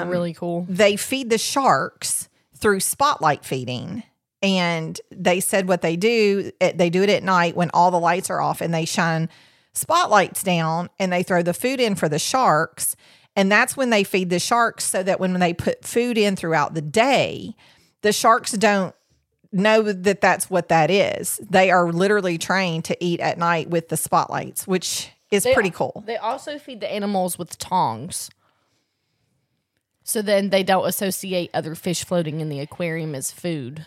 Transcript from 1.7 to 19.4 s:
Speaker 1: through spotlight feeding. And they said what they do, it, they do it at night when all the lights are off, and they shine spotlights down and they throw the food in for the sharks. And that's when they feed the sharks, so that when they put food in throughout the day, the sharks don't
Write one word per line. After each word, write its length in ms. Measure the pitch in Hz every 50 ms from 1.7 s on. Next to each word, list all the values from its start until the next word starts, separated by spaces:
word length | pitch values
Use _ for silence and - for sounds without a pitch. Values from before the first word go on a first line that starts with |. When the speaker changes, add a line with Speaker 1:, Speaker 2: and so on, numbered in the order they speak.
| 151 135 117 113 - _ - - - - - - _ _ _ _ _
Speaker 1:
through 220 | - - 214 202 190
spotlight 680 | - - - - 277 294 285 - 160 156 143 - -
feeding. 600 | - 147 131 127 117 123 123 - - 196 233 - _ _ _ _ _ _ _ -
And 580 | 196 190 185 180 170 170 165 160 160 170 - - _
they 300 | - 190 175 185 180 185
said 260 | 185 - - 196 190
what 140 | 185 185 175
they 160 | - 165 165
do, 560 | 175 185 226 240 226 214 202 196 202 185 - - -
it, 160 | 185 180 - 165
they 120 | 180 175
do 120 | 170 185 196
it 60 | 202
at 140 | 202 151 -
night 320 | 185 185 180 175 175 -
when 140 | - 175 160 -
all 180 | 170 175 180
the 80 | 180 175
lights 300 | 165 165 175 185 190 -
are 100 | 185 151
off, 200 | 143 147 151 -
and 120 | 170 165 170
they 120 | 160 165
shine 440 | 160 - - 175 170 160 160 160 170 - - _ _ _ _ _ _ -
spotlights 680 | - - - 311 349 359 - 214 202 180 - - - -
down 460 | 190 180 170 160 160 160 170 175 - _ -
and 140 | 196 185 180
they 100 | 180 175
throw 200 | - 190 175 170
the 120 | 170 170
food 260 | - - 247 269 262
in 140 | 247 220 202
for 140 | 165 - 160
the 100 | 151 156
sharks. 760 | - - - 262 254 202 156 151 160 - _ - - - - - _ _ _ _ _ _ _
And 160 | - 294 294
that's 260 | - 214 247 269 -
when 140 | - 262 247
they 140 | 226 208 196
feed 260 | - - 196 185 175
the 80 | 185 175
sharks, 460 | - - 240 240 233 220 - - -
so 180 | - - 202 185
that 160 | 190 185 -
when 140 | 185 185 185 180
they 120 | 180 170 175
put 320 | - - - 170 - -
food 320 | - - 233 240 247 240
in 200 | 220 208 208 190
throughout 380 | - - 170 160 156 147 - 156
the 80 | 160 147
day, 720 | 151 143 220 226 277 269 196 135 90 - - - - 220 _ _ _ _ _ _ _ _ _ -
the 100 | 208 208
sharks 400 | - - 233 226 247 - - -
don't 420 | 202 202 214 208 196 185 160 - _ _ _ _ _ _ _ _ _